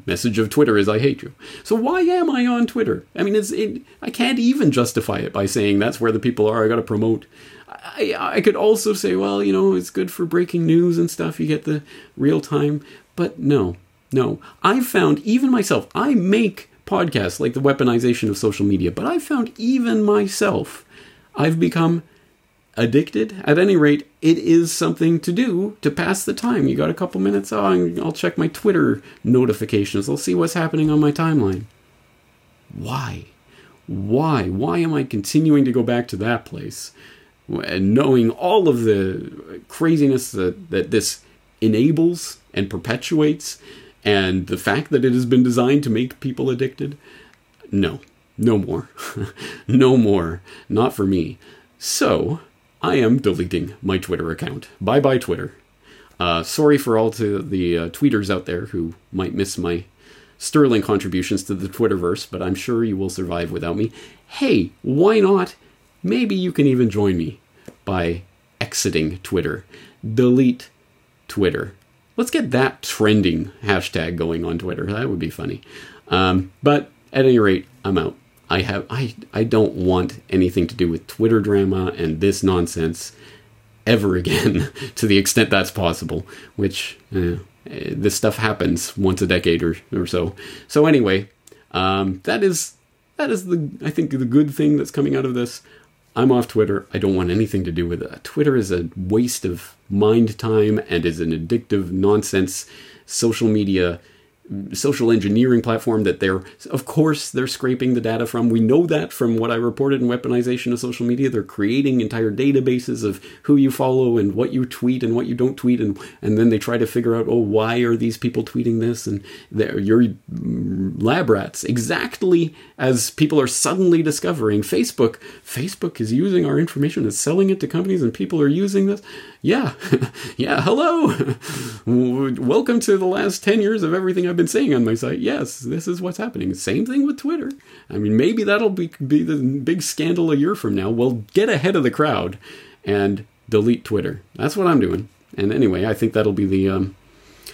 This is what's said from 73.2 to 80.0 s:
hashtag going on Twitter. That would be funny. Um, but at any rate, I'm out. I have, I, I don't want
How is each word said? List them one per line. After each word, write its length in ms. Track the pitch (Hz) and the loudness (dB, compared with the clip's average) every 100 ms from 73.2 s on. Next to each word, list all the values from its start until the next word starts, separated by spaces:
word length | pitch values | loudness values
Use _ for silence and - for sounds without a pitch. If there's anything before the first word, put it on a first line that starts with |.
| 92 82 - - | 2 0 -6 -8
hashtag 540 | 104 92 - 90 82 85 | -2 -2 -2 -4 -4 -4
going 260 | 82 82 | -2 -2
on 160 | 85 85 | -4 -6
Twitter. 260 | 92 87 95 | -6 -6 -6
That 160 | 107 131 | -4 -4
would 120 | 87 | -4
be 100 | 82 | -6
funny. 320 | - 87 92 - - - - - | -6 -10 -10 -14 -20 -20 -20 -4
Um, 420 | 92 92 92 92 _ | 0 2 2 -2 _
but 300 | 143 143 - _ _ | 2 2 -2 _ _
at 100 | 135 | 2
any 160 | 131 120 | 4 6
rate, 260 | 101 92 - _ 98 | 4 2 -2 _ -2
I'm 120 | 92 | -2
out. 200 | 85 - _ _ - | -2 -8 _ _ -4
I 80 | 90 | -2
have, 240 | 98 98 - | -2 -6 -6
I, 280 | 127 120 - - | -6 -6 -8 -8
I 100 | 101 113 | -4 0
don't 280 | 110 104 | 2 2
want 480 | - 92 90 | 2 2 2